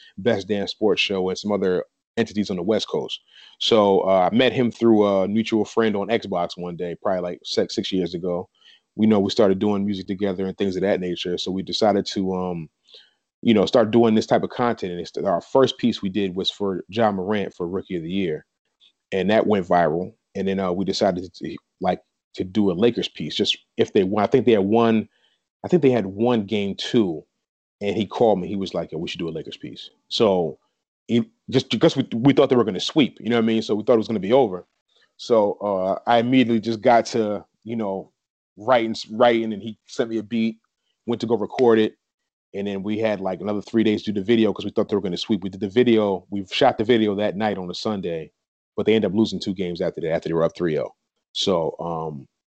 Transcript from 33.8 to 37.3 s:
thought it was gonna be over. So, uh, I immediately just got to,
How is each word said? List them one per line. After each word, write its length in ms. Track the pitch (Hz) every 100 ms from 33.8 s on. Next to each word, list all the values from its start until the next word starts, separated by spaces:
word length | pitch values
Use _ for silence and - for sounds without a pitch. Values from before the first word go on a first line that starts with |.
thought 100 | 107
it 40 | 117
was 100 | 104
gonna 120 | 107
be 120 | 95
over. 340 | 131 113 90 - _ _ _ _ -
So, 400 | - 113 104 -
uh, 380 | 101 95 95 - 110
I 120 | 120
immediately 420 | 120 131 117 117
just 200 | 107 110
got 240 | 123 117 -
to, 380 | 117 107